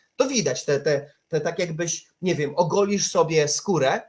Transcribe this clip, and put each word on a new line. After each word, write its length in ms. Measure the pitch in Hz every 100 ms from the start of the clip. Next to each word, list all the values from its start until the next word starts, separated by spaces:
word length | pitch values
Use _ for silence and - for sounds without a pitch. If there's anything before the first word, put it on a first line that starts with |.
| _ -
to 120 | 269
widać 380 | 262 139 127 -
te, 140 | 139
te, 320 | 156 139 - _ -
te, 140 | 156
tak 180 | 165 165
jakbyś, 480 | 170 160 170 - - -
nie 140 | 180 147
wiem, 180 | 143 156
ogolisz 560 | 170 190 202 202 -
sobie 360 | 190 156 160 143
skórę, 540 | - - 165 135 208